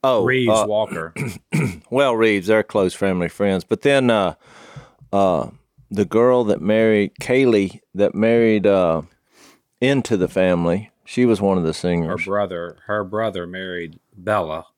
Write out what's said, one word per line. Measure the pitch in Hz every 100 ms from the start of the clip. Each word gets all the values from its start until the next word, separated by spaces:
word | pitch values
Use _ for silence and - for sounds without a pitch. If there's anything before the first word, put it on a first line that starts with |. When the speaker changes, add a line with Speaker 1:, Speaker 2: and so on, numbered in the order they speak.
Speaker 1:
Oh, | 135 123
Speaker 2:
Reeves | 107 131 120 110
Speaker 1:
uh, | 104
Speaker 2:
Walker. | 107 107 87 82 - 135 90 _
Speaker 1:
<clears throat> | 156 135 85 _
well, | 127 139 117
Reeves, | 113 101 90
they're | 110
close | 101 107 92
family | - 98 90 85
friends. | - 101 95 -
But | 107
then, | 143 139 127
uh, | 110 92 - _ - - - - _ -
uh, | 101 98 85 - - _ _ _
the | 98 98
girl | 110 123 127 110
that | 95
married, | 90 110 113 107 101 -
Kaylee, | - 127 131 110 95 101 _
that | 92 101 -
married, | 113 117 117 107 101
uh, | 98 87 80 78 _ _ _ - _ _ _
into | 127 139 - 107
the | 90
family, | - 92 87 85 90 110 _ -
she | - 123
was | 104
one | 101 92
of |
the | 82
Speaker 2:
Her |
Speaker 1:
singers. | 78 90 87 82 87 95
Speaker 2:
brother, | 101 101 90 85 - -
her | 107
brother | 95 107 113 92 87
married | 92 95 90 85 80 _ 95
Bella. | 90 107 80 78 85